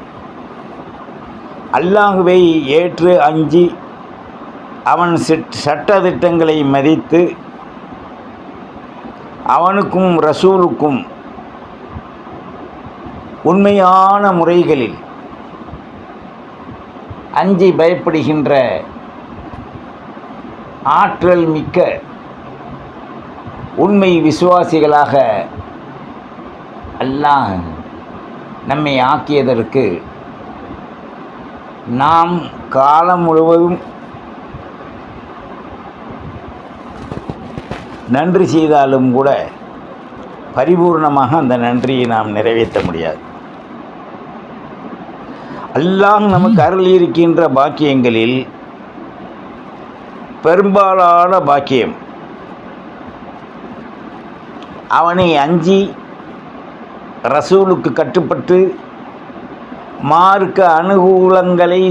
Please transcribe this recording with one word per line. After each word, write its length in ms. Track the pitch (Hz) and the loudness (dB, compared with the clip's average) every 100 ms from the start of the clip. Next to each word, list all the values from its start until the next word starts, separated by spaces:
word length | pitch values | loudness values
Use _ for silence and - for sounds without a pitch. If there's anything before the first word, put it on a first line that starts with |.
| - - - - - - - - - - - - - - - - - - | -18 -18 -18 -18 -18 -16 -16 -16 -16 -16 -16 -16 -16 -16 -16 -16 -4 0
அல்லாஹுவை 600 | 170 208 208 190 180 185 175 160 135 151 | 4 4 4 4 6 6 6 4 4 2
ஏற்று 340 | 175 - 170 175 147 | 2 2 4 6 6
அஞ்சி, 360 | 156 151 160 175 - - - - - - - - - - - - | 4 4 4 4 2 -12 -18 -18 -18 -18 -18 -18 -16 -16 -6 0
அவன் 220 | 151 175 165 - | 2 2 2 2
சிட்-, 320 | 160 - - | 0 0 -6
சட்டதிட்டங்களை 920 | - 151 - 196 180 175 175 170 160 156 139 | -2 -2 2 2 2 2 2 2 2 2 2
மதித்து, 480 | 139 143 156 - 160 170 - - - - - - - - - - - - - - - - - - - - - - 131 | 2 4 2 4 2 2 -2 -14 -18 -18 -18 -18 -18 -16 -18 -18 -18 -18 -18 -18 -18 -18 -18 -18 -16 -18 -10 0 2
அவனுக்கும் 560 | 175 196 196 180 185 165 151 | 2 2 0 2 2 4 2
ரசூலுக்கும் 720 | 147 185 190 175 - 151 127 85 - - - - - - - - - - - - - - - - - - - - - - - 147 | 4 4 6 4 2 0 0 -4 -12 -16 -18 -18 -18 -20 -18 -16 -16 -16 -18 -18 -16 -16 -18 -18 -18 -18 -16 -16 -16 -16 -4 2
உண்மையான 800 | 180 202 202 185 190 190 202 202 180 | 4 4 6 6 6 6 4 4 4
முறைகளில் 580 | 165 175 151 147 110 82 - - - - - - - - - - - - - - - - - - - - - - - 147 | 4 4 4 2 0 -6 -14 -18 -18 -18 -18 -18 -16 -16 -18 -18 -18 -18 -18 -20 -20 -18 -18 -18 -18 -18 -16 -16 -6 -2
அஞ்சி 280 | 175 190 190 156 | 2 4 4 6
பயப்படுகின்ற 680 | 165 180 - 156 139 151 139 139 123 87 - - - - - - - - - - - - - - - - - - - - - 156 | 4 2 0 0 0 0 2 2 2 -2 -6 -14 -18 -18 -18 -16 -16 -16 -16 -18 -18 -18 -18 -18 -18 -18 -16 -18 -18 -6 0 4
ஆற்றல் 480 | 196 - 170 180 165 | 2 2 4 4 4
மிக்க 260 | 156 139 185 151 98 - - - - - - - - - - - - - - - - - - | 0 -2 0 0 0 -8 -16 -18 -18 -18 -16 -16 -16 -16 -18 -16 -16 -16 -16 -16 -14 -10 0
உண்மை 260 | 196 202 190 170 | 2 4 4 4
விசுவாசிகளாக 880 | 156 143 180 180 175 160 151 147 139 139 120 101 - - - - - - - - - - - - - - - - | 4 4 4 4 4 2 4 4 4 4 4 0 -4 -10 -14 -16 -18 -16 -16 -18 -18 -18 -18 -18 -18 -18 -16 -6
அல்லாஹ் 500 | 127 135 147 143 117 92 82 78 78 - - - - - - - 113 | -4 -2 2 2 2 -4 -6 -10 -14 -16 -16 -16 -16 -16 -16 -14 -4
நம்மை 220 | 143 151 135 127 | -2 0 0 2
ஆக்கியதற்கு 720 | 151 - 147 127 120 117 135 113 85 - - - - - - - - - - - - - - - - - - - 120 | 0 0 0 2 0 0 0 0 -2 -8 -16 -16 -16 -16 -16 -16 -16 -16 -18 -18 -18 -18 -18 -18 -18 -18 -16 -8 0
நாம் 320 | 143 165 170 175 131 - - 131 | 2 4 4 0 -4 -12 -4 2
காலம் 480 | 139 151 175 180 170 | 4 6 4 2 4
முழுவதும் 520 | 160 165 170 175 175 - - - - - - - - - - - - - - - - - - - - - - - - - - - - - - - - - - - - - - - - - - - 127 | 4 6 6 4 0 -6 -16 -18 -18 -18 -16 -16 -16 -16 -16 -16 -16 -16 -18 -18 -18 -16 -16 -16 -16 -18 -18 -16 -14 -14 -14 -16 -16 -18 -18 -18 -16 -12 -10 -10 -12 -12 -12 -10 -12 -12 -14 -2 0
நன்றி 300 | 165 180 175 | 2 2 2
செய்தாலும் 540 | 156 156 151 135 135 127 123 | 2 4 4 4 4 2 2
கூட 120 | 135 123 - - - - - - - - - - - - | 2 0 -2 -10 -18 -18 -18 -18 -18 -18 -18 -16 -8 -2
பரிபூர்ணமாக 760 | 139 180 175 165 156 139 127 160 | 2 4 4 4 2 2 2 2
அந்த 140 | 135 123 120 | 2 2 2
நன்றியை 400 | 123 127 131 123 | 0 0 0 2
நாம் 160 | 113 107 104 | 0 0 0
நிறைவேற்ற 400 | 110 113 110 104 92 | 2 2 0 0 -2
முடியாது. 320 | 82 80 78 - - - - - - - - - - - - - - - - - - - - - - - - - - | -4 -4 -6 -10 -18 -18 -18 -18 -18 -18 -18 -18 -16 -16 -16 -16 -18 -16 -16 -16 -14 -16 -16 -16 -16 -16 -14 -6 -2
அல்லாஹ் 460 | 165 190 202 208 208 185 | 0 4 4 6 4 4
நமக்கு 240 | 202 220 151 | 4 4 4
அருளியிருக்கின்ற 760 | 190 185 185 175 165 170 165 165 131 | 4 4 6 4 4 4 4 4 4
பாக்கியங்களில் 800 | 143 139 151 135 123 113 113 131 127 - - - - - - - - - - - - - - - - - - - 151 | 2 2 2 4 4 4 2 0 -4 -12 -18 -18 -18 -18 -18 -16 -18 -16 -18 -18 -18 -18 -18 -18 -18 -18 -16 -2 2
பெரும்பாலான 880 | 175 202 196 190 190 175 170 175 185 143 | 4 4 4 4 6 6 6 6 4 4
பாக்கியம் 440 | 143 139 131 95 - - - - - - - - - - - - - - - - - - - - - - - - - - - - - - 139 | 2 2 2 2 -2 -14 -16 -16 -16 -18 -18 -18 -18 -18 -18 -18 -16 -16 -16 -18 -18 -16 -16 -16 -16 -16 -16 -16 -18 -18 -16 -16 -18 0 2
அவனை 280 | 170 180 180 151 | 4 4 4 4
அஞ்சி, 340 | 139 175 160 196 196 - - - - - - - - - - - - - 120 | 4 2 4 4 2 -4 -16 -18 -18 -18 -18 -18 -18 -18 -18 -18 -18 -6 0
ரசூலுக்கு 560 | 143 147 190 190 170 135 127 | 0 4 4 4 2 0 0
கட்டுப்பட்டு, 600 | 147 180 143 - 127 180 185 - - - - - - - - - - - - - 135 | 0 0 0 -2 2 4 4 0 -12 -18 -18 -18 -18 -16 -16 -16 -16 -16 -16 -10 2
மார்க்க 480 | 156 185 196 190 - 180 160 | 4 6 4 2 4 4 4
அனுகூலங்களை 1000 | 180 196 185 185 185 185 180 180 175 180 185 | 4 4 6 6 6 6 4 4 4 4 2